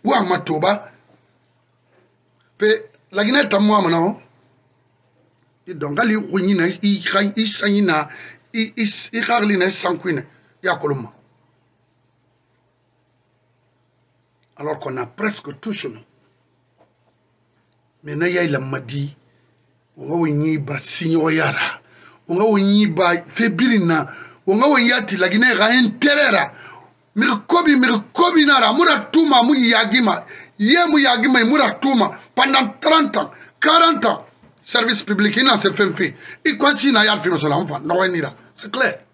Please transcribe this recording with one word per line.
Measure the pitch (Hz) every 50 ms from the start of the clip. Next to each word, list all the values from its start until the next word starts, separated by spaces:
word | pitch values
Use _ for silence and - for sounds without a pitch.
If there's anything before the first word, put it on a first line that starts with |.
| -
ou | 220 269
à | 233 196
Matoba, | 180 180 165 - - 160 151 165 190 208 208 - - - _ _ _ _ _ _ _ _ _ _ _ _ _ _ _ _ _ _ _ _ _ _ _ _ _ _ _ _ _ _ _ _
pe, | _ 208 214 220 214 - - _ _ _ _
la | 185 196 208
Guinée, | 214 262 294 285 202
t'as | 208 196
moi, | 208 208 214 208
maintenant. | 185 165 170 165 165 196 254 - - _ _ _ _ _ _ _ _ _ _ _ _ _ _ _ _ _ _ _ _ _ _ _ _ _ _ _ _
Et | 180 175
donc, | 147 147 143 143 170
allez, | 240 226 214
Rounina, | 214 202 185 160 196 180 196 202 180 165
i, | 180 185 - - 202 202 175 - - - 196 202 202 202
i, | 220 220
Sanina, | 208 - - 196 208 202 208 202 180 156 151 151 147 - - - - - _ _ _ -
i, | 226 220 220 -
i, | - 220 208 - - - - -
i, | 226 208 -
Harlina, | 240 214 208 208 202 185 180 190
Sanquina, | 190 - - 180 180 - - 180 160 135 - - _ _ _ _ _ _
Yakoloma. | - 185 170 139 - 147 139 135 113 110 _ _ _ _ _ _ _ _ _ _ _ _ _ _ _ _ _ _ _ _ _ _ _ _ _ _ _ _ _ _ _ _ _ _ _ _ _ _ _ _ _ _ _ _ _ _ _ _ _ _ _ _ _ _ _ _ _ _ _ _ _ _ _ _ _ _ _ _ _
Alors | - 143 151 151 147
qu'on | - 139 127
a | 123 120
presque | 117 _ - 208 214 208 - - 147 139 -
tout | - 220
chez | 202 - -
nous. | 135 110 110 - _ _ _ _ _ _ _ _ _ _ _ _ _ _ _ _ _ _ _ _ _ _ _ _ _ _ _ _ _ _ _ _ _ _ _ _ _ _ _ _
Mais | 147 147
Naya, | 147 170 175 175 175 175
il | 156 143 131
m'a | 135 135 135 131
dit, | 127 117 127 143 143 143 - _ _ _ _ _ _ _ _ _ _ _ _ _ _ _ _
Wo | - 131
xa | 139 160
wo | 170 165
ɲin | 156 147 147 151 160 156 151 143
ba | 139 147 139
siɲɔgɔya | - - - - 165 160 165 165 156 160 156 160 151 143
ra. | 139 - - - - - _ _ _ - - - _ _ _
Wo | - 170
xa | 180 208
wo | 226 208
ɲin | 202 196 196 202 208 214 196 156
ba | 180 185 175 175 175 -
fe | - - - 233 220
birin | 170 170 247 247 233 208 175
na. | 170 165 156 143 - - - - - - _ _
Wo | 190 190 214
xa | 262 294
wo | 294
ɲin | 254 233 240
yati | 247 247 208 - 202
laginɛ | 180 180 180 185 214 247 254 226
xa | 180 208 220 240
intérêt | 254 247 208 208 - - 285 285 294 285 254
ra. | 208 180 135 - - - - - - - - - _ _ _ _ _
Mixi | 208 - - 233 208 -
kobi, | - 330 349 339 311 285
mixi | 262 247 240 233 208 208 - _
kobi | - 349 349 349 320 294
na | 285 285 262
ra. | 226 208
A | 226
mu | 302 349
na | 339 294 214 208 -
tuma, | - 320 330 302 269 240
a | 233
mu | 247 294
yagima. | 262 240 226 233 220 226 202 202 254 240 202 175 - - - - - - - _ -
Ye | 202 226 285 349 349
mu | 330 302 294
yagima, | 277 254 240 233 226 277 254 247
i | 226
mu | 226 294
na | 294 262 208 - -
tuma. | - 277 262 233 190 - - - - _ _
Pendant | - 262 269 269 269 254 208 - -
trente | - 311 320 320 294 208 -
ans, | 202 147 - - - - - _ _
quarante | - 151 160 339 330 330 - - 220
ans, | 220 - - - - _ _ _ _ _ _
service | _ - - 240 226 233 226 202 -
public, | - 208 190 208 208 208
i | 240 262
na | 269 233
se | 220 - 196
fɛn | - - 208 185
fe. | 160 - 180 143 - - - - - _ _
I | 311 294
kɔnsi | - 277 277 294 - - 277
na | 247 214 208
y'a | 214 208
fɛ | 175 143 185 175
sɔrɔ | 143 147 151 143 160
an | 190
fa, | 143 147 139
nɔgɔ | 143 156 170 180 190 185
ni | 180 170
ra. | 143 123 - - - - _
C'est | - - 208
clair. | 208 262 262 196 - - _ _